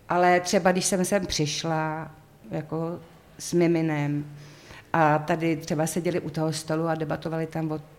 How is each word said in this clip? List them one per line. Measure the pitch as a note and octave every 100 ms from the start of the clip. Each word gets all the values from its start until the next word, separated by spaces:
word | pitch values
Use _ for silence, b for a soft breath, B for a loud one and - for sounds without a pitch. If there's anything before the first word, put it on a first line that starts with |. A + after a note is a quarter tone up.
| -
Ale | F3 F3+ F3+
třeba, | F3+ G3 F#3
když | F#3 -
jsem | F#3+ F3+
sem | G3+ F3+
přišla, | - D3 - E3 D#3 D#3 D#3 D#3 - - - A3
jako | D#3+ D3 D#3+ E3 E3+ - - - -
s | -
miminem, | E3+ E3+ E3 D#3+ D3+ C#3+ D3 D3 B B B B B -
A | E3 D3+ D3+
tady | D3+ D#3+ E3 D3+
třeba | - D3+ D#3+
seděli | F#3 E3+ F3+
u | E3
toho | D#3 D#3+
stolu | D#3 - D#3+ E3
a | D#3+
debatovali | D#3 D#3 E3 D#3+ D#3+
tam | E3 D#3+
o | D#3 -